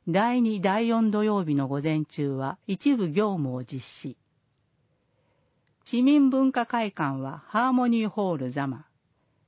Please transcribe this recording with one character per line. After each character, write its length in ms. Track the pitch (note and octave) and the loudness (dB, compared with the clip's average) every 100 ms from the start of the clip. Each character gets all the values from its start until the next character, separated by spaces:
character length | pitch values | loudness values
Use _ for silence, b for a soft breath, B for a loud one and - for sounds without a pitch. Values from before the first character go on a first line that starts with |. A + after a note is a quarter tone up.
| - | -2
第 300 | E3+ A3+ B3 | 0 2 2
二、 180 | A3+ G#3+ | 0 0
第 280 | F#3+ G3+ A#3 | 0 0 2
四 240 | A3+ A3+ | 2 2
土 120 | G#3 | 2
曜 220 | G#3+ G#3 E3 | 0 0 0
日 80 | |
の 140 | C#3+ C3+ | 0 0
午 160 | C#3 | -2
前 200 | D3+ D#3 | -2 -2
中 280 | D3+ - C#3+ | -2 -4 -4
は 260 | C3 C3+ - - | -4 -6 -8 -8
一 300 | F#3+ C#4+ C4 | -4 0 0
部 160 | F3+ | 0
業 240 | D3+ G#3 F#3+ | 0 0 0
務 180 | C3+ | -4
を 100 | B2+ | -4
実 200 | B2+ C3+ - - | -8 -12 -12 -14
施。 160 | C#3+ A#2+ _ _ _ _ _ _ _ _ _ _ _ _ _ _ _ _ - | -14 -14 _ _ _ _ _ _ _ _ _ _ _ _ _ _ _ _ -6
市 160 | A#3+ | 2
民 300 | B3+ D4 C4+ | 4 6 6
文 200 | C4 C4+ | 4 2
化 140 | C4 A#3 | 0 -2
会 260 | A#3+ G#3+ | -2 -4
館 300 | - D3 C3+ | -2 -4 -4
は 220 | C3+ D3+ - | -6 -10 -6
ハ 240 | G#3+ C4 | 0 2
ー 40 | |
モ 120 | B3+ B3 | 2 2
ニ 220 | A#3 G#3+ | 2 0
ー 20 | |
ホ 240 | - G3 | -2 -2
ー 40 | D#3+ | -2
ル 140 | B2+ | -4
座 140 | C#3 C#3 | -4 -4
間。 220 | C3 - _ _ _ _ _ | -6 -12 _ _ _ _ _